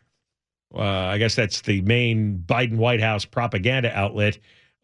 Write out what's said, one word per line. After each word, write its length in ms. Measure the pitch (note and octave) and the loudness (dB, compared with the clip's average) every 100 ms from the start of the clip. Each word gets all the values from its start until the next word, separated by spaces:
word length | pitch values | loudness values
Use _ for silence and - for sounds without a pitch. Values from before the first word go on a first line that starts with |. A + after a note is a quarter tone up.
| _ _ _ _ _ _ _ | _ _ _ _ _ _ _
uh, 40 | - | -4
I 400 | G2+ F#2+ F#2 G#2 | -2 -2 -2 0
guess 160 | A2+ | 0
that's 280 | - A2 - | 2 0 -2
the 180 | - G2 | -2 0
main 600 | F#2+ A#2+ A#2+ A2 G#2 F#2+ E2+ | 2 2 2 0 0 -2 -2
Biden 300 | A#2 B2 A2+ | 0 0 2
White 240 | A#2+ A#2 | 2 2
House 240 | A2 G#2 | 2 0
propaganda 720 | - - A#2 G2+ G#2+ C3 A#2+ G2+ | -4 -4 -2 0 0 0 0 0
outlet, 420 | G2+ G#2+ G#2 - _ _ _ _ | -2 0 0 -2 _ _ _ _